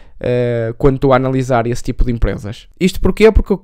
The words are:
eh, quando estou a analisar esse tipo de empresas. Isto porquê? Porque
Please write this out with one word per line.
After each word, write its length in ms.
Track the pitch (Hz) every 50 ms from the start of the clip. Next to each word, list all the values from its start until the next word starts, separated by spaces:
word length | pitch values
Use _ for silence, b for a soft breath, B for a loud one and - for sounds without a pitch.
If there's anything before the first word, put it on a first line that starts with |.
| b b b b
eh, 560 | - - 123 123 123 120 120 117 113 113 110
quando 200 | - - 143 135
estou 160 | 127 - 139 131
a 40 |
analisar 520 | 127 131 131 135 135 127 123 131 117 113 120
esse 160 | 120 117 -
tipo 200 | - 120 - 127
de 60 | 127
empresas. 560 | 120 113 - 104 98 - - 98 - - - - - -
Isto 200 | 175 185 - -
porquê? 300 | - 190 190 - 202 220
Porque 260 | 208 - - - 208 -